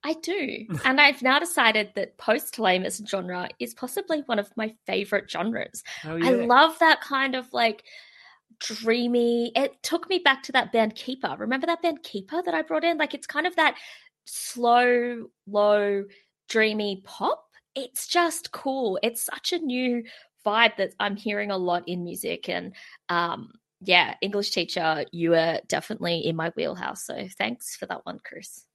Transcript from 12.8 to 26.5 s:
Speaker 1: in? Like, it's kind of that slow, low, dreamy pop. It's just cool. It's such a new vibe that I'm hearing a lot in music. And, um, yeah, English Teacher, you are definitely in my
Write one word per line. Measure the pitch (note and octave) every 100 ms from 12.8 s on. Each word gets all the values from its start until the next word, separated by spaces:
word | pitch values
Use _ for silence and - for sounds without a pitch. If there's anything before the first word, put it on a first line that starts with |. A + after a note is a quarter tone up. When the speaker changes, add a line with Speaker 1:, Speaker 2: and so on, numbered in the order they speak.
Speaker 1:
in? | E4 E4
Like, | D4
it's | C#4+ -
kind | C#4+ E4+
of | F4+
that | D#4 - - - _ _
slow, | - - - A#3+ A#3 A#3+ B3 B3 A#3+ A#3+ A3+ _ -
low, | G#3 G#3 G#3 G3+ G3 G3 - _ _ _
dreamy | A3+ A3 G#3+ G#3 F#3+
pop. | - - B3+ D#5 _ _ _
It's | - C4+ - -
just | F4 E4+ D#4+ -
cool. | - C4+ C4+ A#3 F#3
It's | A3+ A#3
such | - - -
a | F4+
new | D#4 B3 B3+ A#3+ A3+ - _ _ G#3+
vibe | G#3+ A#3 D#4
that | F#3+ -
I'm | G3+ G3+
hearing | G#3+ G#3 G#3
a | F#3+
lot | F3+ F3 F3
in | F3+
music. | F3 F3 - E3+ -
And, | F3+ F#3+ - - - -
um, | F3 E3+ E3+ - _ _ _
yeah, | F#3 F3 C3+ -
English | G3 G3+ G3+
Teacher, | - A3+ - D#3+ D#3 -
you | E3+ E3
are | E3 E3 D#3 -
definitely | - - - F3 E3+
in | - E3
my | E3